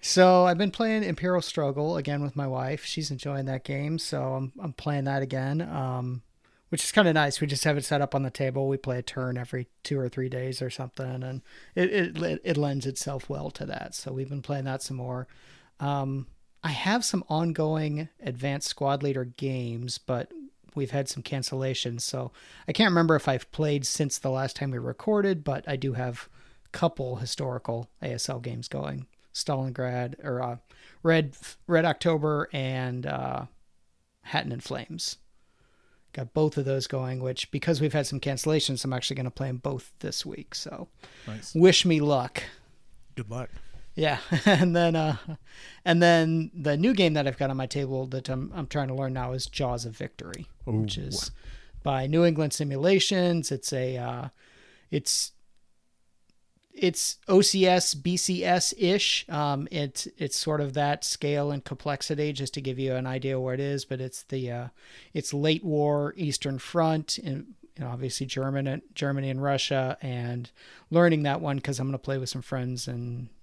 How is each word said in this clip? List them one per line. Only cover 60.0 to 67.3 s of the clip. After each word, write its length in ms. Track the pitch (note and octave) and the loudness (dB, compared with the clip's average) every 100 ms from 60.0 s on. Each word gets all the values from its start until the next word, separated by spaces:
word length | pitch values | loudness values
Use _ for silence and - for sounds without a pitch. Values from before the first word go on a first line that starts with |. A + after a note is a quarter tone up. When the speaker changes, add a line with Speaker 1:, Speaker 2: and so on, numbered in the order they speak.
| - - | -10 -6
Speaker 1:
it's 220 | D3+ - | -4 -2
sort 220 | - D3+ | 0 0
of 120 | C#3+ | 0
that 300 | C3+ C#3+ D3 | 0 0 0
scale 480 | - - D3 C#3+ C#3+ | -2 -2 0 0 0
and 120 | C#3+ | -2
complexity, 680 | - C3+ - C#3 - D3 D3+ | -6 -8 -4 -4 -4 -2 -2
just 220 | C#3 C3+ | -2 -6
to 80 | - | -4
give 180 | C3+ B2+ | -6 -2
you 160 | C3+ B2+ | 0 0
an 100 | B2+ | -2
idea 340 | C3 C3 C3 | -2 -2 -2
where 140 | B2+ | -2
it 60 | B2+ | -2
is. 240 | C#3 C#3 | -2 -2
But 160 | - C3 | -4 -6
it's 240 | C3 - | -6 -8
the, 280 | - C3+ B2 | -6 -6 -4
uh, 160 | A#2+ B2 - - - - | -6 -8 -14 -20 -20 -10
it's 200 | - - | -6 -4
late 320 | C#3+ D3+ D#3 F#3 | 0 2 2 2
war 480 | D3+ D3 D3 C#3+ - | 2 4 2 0 -2
Eastern 440 | D#3+ C3+ C#3+ C3+ | -2 -2 -2 -6
Front, 580 | - E3+ D#3+ D#3 D3+ - | -2 2 4 2 -2 -6
and, 380 | A3+ | -4